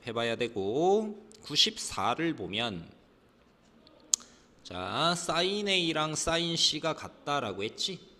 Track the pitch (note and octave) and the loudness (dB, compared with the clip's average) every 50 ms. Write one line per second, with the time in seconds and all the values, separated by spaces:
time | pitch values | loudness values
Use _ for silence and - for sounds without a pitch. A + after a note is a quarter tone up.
0 | - A#2+ A2 A#2 A#2 A#2 A#2 A2 A#2+ A#2 A#2 G#2+ F#2+ G2 A2+ C#3+ E3+ F#3 G3+ A3 | -8 -4 -2 0 0 2 2 0 0 0 0 0 0 2 2 4 6 6 6 4
1 | A3 G#3+ - - - - - - - - D3 C#3+ - A3 A3 - - - - - | 4 0 -6 -10 -16 -20 -20 -16 -10 -2 2 4 4 4 2 -2 -8 -6 -2 0
2 | F#2+ A2 B2 D3+ E3 E3 D3 B2 G2 E2+ F#2+ A2 A#2+ A#2 G2 E2 E2 - - - | 2 2 2 2 0 0 -2 -2 -4 -4 -2 -2 -2 -2 -4 -6 -10 -12 -18 -20
3 | - _ _ _ _ _ _ _ _ _ _ _ _ - - - - - - - | -20 _ _ _ _ _ _ _ _ _ _ _ _ -20 -20 -20 -20 -20 -20 -20
4 | - - - - - - - - - - - - - - F2 F2+ F2+ F#2+ G2+ B2+ | -6 -2 -2 -2 -2 -4 -20 -20 -20 -20 -20 -20 -16 -12 -8 -8 -6 -4 -2 0
5 | D#3 E3+ F3 E3+ - - D#3+ E3+ F3+ F#3 G3+ G#3 G#3 G3+ F#3+ F#3 E3+ E3 D#3 D#3 | 2 2 0 0 -2 -2 0 0 0 0 0 0 0 2 2 2 2 2 0 0
6 | D3+ D#3 D#3 - - E3+ E3 E3+ E3+ E3+ E3 E3 - - D#3 D#3 D3+ D#3+ D3+ - | 0 0 -2 -2 -2 0 0 0 0 0 0 2 2 2 2 0 -2 -2 -2 -4
7 | - F#2 - - - D3 C#3+ C#3+ B2+ G#2 F#2 F2 G2+ A2+ - - - - F#3 - | -6 -14 -14 -10 -4 -2 -2 -2 -2 -2 -4 -4 -4 -6 -4 -4 -6 -6 -6 -8
8 | - - - | -14 -20 -20